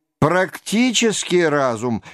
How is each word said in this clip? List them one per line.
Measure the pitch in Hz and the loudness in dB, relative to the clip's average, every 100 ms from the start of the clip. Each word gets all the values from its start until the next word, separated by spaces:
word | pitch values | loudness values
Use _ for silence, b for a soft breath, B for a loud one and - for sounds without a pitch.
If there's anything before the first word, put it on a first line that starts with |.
| _ _ | _ _
практический | 147 175 185 - - 208 254 208 233 196 - 175 165 | 0 2 -2 -6 -4 0 0 2 0 -2 0 2 2
разум | 147 131 113 120 110 B | 2 0 -2 -2 -4 B